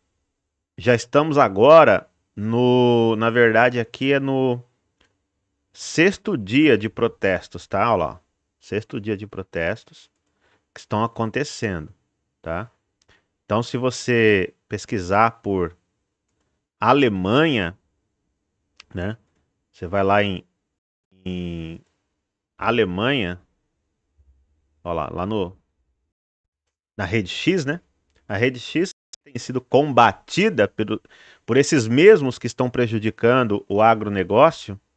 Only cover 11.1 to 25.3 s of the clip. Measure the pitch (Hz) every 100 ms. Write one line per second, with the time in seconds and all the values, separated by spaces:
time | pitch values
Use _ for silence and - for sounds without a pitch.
11.1 | - 110 127 143 - 107 87 78 _ _
12.1 | _ _ _ 82 85 117 _ _ _ _
13.1 | _ _ _ - 107 117 123 127 - -
14.1 | 117 110 98 - _ _ 104 - 110 90
15.1 | 101 113 - 104 95 85 - _ _ _
16.1 | _ _ _ _ _ _ _ 110 143 127
17.1 | 95 92 131 160 120 85 - _ _ _
18.1 | _ _ _ _ _ _ _ _ 90 95
19.1 | 113 _ _ _ _ _ _ 87 98 98
20.1 | 104 101 90 - _ _ _ _ _ _
21.1 | 95 131 90 87 85 165 - _ _ _
22.1 | _ _ _ _ - 98 120 95 90 120
23.1 | 139 90 90 _ _ _ _ _ _ _
24.1 | _ _ _ _ _ _ _ 87 85 73
25.1 | 82 95